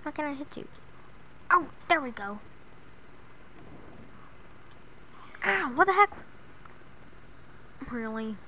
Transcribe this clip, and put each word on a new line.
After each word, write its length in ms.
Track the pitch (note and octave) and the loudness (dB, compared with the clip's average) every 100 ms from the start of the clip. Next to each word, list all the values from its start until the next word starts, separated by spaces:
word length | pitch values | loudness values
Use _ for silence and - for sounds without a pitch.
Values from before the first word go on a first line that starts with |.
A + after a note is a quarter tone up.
How 80 | D4+ | -4
can 140 | D4 D4+ | -2 -2
I 80 | |
hit 240 | C#4 C#4+ - | -2 -6 -8
you? 100 | - - - - - - - - - | -8 -10 -12 -12 -12 -12 -12 -12 8
Oh, 200 | F#4 C#4+ - - | 8 8 -8 6
there 140 | E4 | 6
we 100 | C4 | 6
go. 280 | A3 G3+ G#3+ - - - - - - - - - - - - - - - - - - - - - - - - - - - - - - - | -2 -4 -4 -8 -14 -12 -12 -12 -12 -12 -12 -12 -12 -12 -12 -10 -10 -10 -10 -10 -10 -12 -12 -12 -12 -12 -12 -12 -12 -12 -12 -10 2 4
Ow, 260 | G4 D#4 B3 | 6 4 8
what 100 | F#4 | 8
the 80 | |
heck? 160 | F#4+ G#4 - - - - - - - - - - - - - - - - - C4+ | 10 8 8 -10 -12 -12 -12 -12 -12 -12 -12 -12 -12 -12 -12 -12 -12 -12 -10 -6
Really? 440 | A#3+ A3+ A3 A3 G#3 | -4 -2 -2 -2 -4